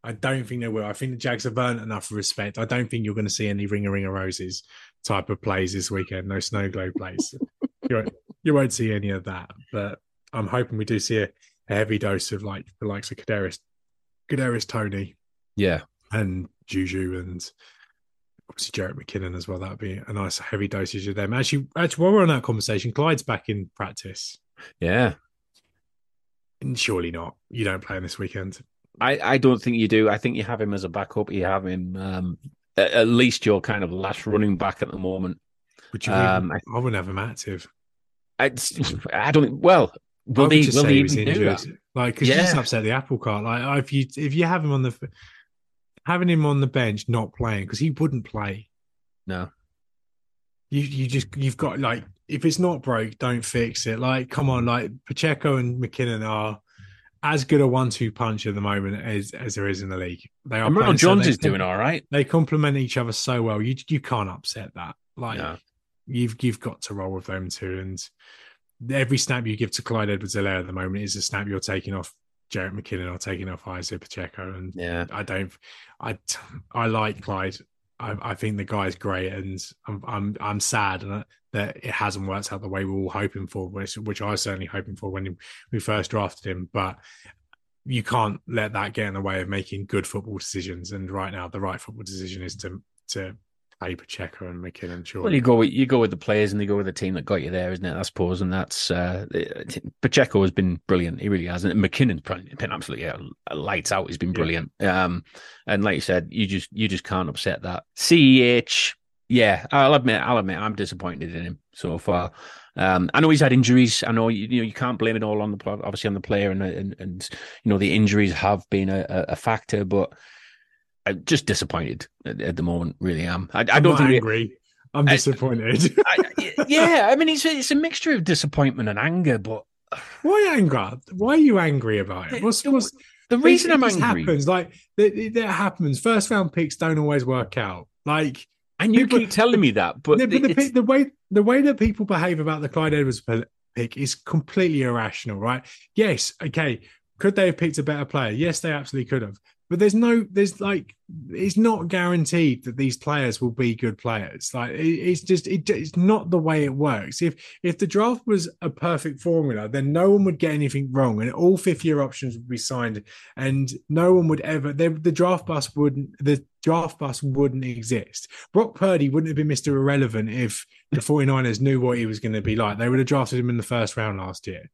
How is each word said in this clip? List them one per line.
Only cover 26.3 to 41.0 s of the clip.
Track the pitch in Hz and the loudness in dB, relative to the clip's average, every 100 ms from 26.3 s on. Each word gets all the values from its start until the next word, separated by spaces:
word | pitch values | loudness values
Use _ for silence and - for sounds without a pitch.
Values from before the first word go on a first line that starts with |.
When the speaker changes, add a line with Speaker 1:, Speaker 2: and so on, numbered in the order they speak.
| _ _ _ | _ _ _
Speaker 1:
And | 135 123 | -8 -4
surely | - 92 85 | -2 -2 -4
not. | 85 82 _ _ | -6 -10 _ _
You | 117 | -4
don't | 101 95 | -4 -4
play | - 95 | -6 -8
him | |
this | 92 - | -8 -8
weekend. | 98 101 95 - - _ _ _ | -8 -6 -8 -12 -20 _ _ _
Speaker 2:
I, | 123 143 | -2 0
I | 104 135 | 2 4
don't | 131 120 | 6 4
think | 127 117 | 0 0
you | 107 | 4
do. | 110 110 | 6 4
I | 104 | 2
think | 131 113 | -2 -4
you | |
have | 107 117 | -4 -4
him | 104 | -4
as | 101 | -4
a | 92 | -4
backup. | 92 95 - 104 | -6 -6 -4 -4
You | 98 | -2
have | 90 95 92 | 0 0 -2
him, | 92 90 95 | -6 -6 -8
um, | 95 92 90 82 - _ _ - | -6 -4 -6 -8 -14 _ _ 0
at, | 92 | 2
at | 92 113 | 4 4
least | 120 123 - 107 | 6 4 2 2
your | 98 | 2
kind | - 104 | 0 -4
of | 90 | -4
last | 92 95 - - | -4 -6 -6 -2
running | 104 104 92 | 2 2 0
back | 98 - | -2 -4
at | - | -8
the | - | -6
moment. | 92 95 92 - _ _ _ _ _ | -6 -4 -6 -8 _ _ _ _ _
Speaker 1:
Would | - - | -8 0
you | |
Speaker 2:
Um, | 95 95 92 90 | 2 4 2 0
Speaker 1:
even, | |
Speaker 2:
I | - - 113 | -6 -6 -4
Speaker 1:
I | |
wouldn't | 127 104 | -2 -2
have | 90 | -4
him | 95 | -6
active. | 110 110 - 92 - _ _ _ _ _ _ - | -8 -8 -10 -10 -12 _ _ _ _ _ _ 0
Speaker 2:
I, | 135 123 - - 127 - - | 0 0 -8 -4 -4 -4 -6
I | - 127 | -2 4
don't, | 151 135 127 | 6 4 4
well, | 170 180 117 - _ _ - | 6 8 6 -2 _ _ -2
will | 123 | 4
Speaker 1:
I | 143 | 8
would | |
Speaker 2:
he, | 156 | 8
Speaker 1:
just | 139 123 | 6 6
Speaker 2:
will | |
Speaker 1:
say | 143 | 6
Speaker 2:
he | |
Speaker 1:
he | 139 | 6